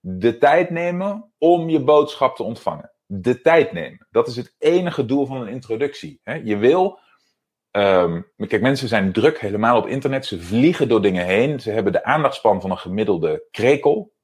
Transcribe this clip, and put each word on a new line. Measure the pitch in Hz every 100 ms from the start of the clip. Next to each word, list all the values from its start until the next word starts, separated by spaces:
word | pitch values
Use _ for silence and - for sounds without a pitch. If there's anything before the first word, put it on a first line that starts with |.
de | 90 92 113 117
tijd | 143 156 175
nemen | 165 175 180 196 208 - _
om | 160 175 165
je | 160
boodschap | 131 151 147 - 131 -
te |
ontvangen. | 107 113 - - - _ _
De | 101 92 123
tijd | - 165 143
nemen. | 87 73 - _
Dat | 113 120
is | 120
het | 120 _
enige | 151 175 180 151
doel | 117 139 131
van | 131
een | 113
introductie, | 127 127 110 143 - 151 143
hè. | -
Je | 143 113 104
wil, | 117 170 190 - _ _ _ _ _ _ _
ehm, | 101 101 95 87 85 90 _
kijk, | 104 110
mensen | 120 135 123
zijn | 110 95
druk, | 92 135 156
helemaal | 104 104 113 123
op | -
internet. | 135 135 135 -
Ze | 92
vliegen | 87 107 151 180 120
door | 113
dingen | 101 92
heen. | 90 98 135 139
Ze | 113
hebben | 107 101
de | 90
aandachtspan | - 151 139 - 110 98
van | 95
een | 90
gemiddelde | 90 98 107 90 80 78 -
krekel. | - 117 143 147 151 196 _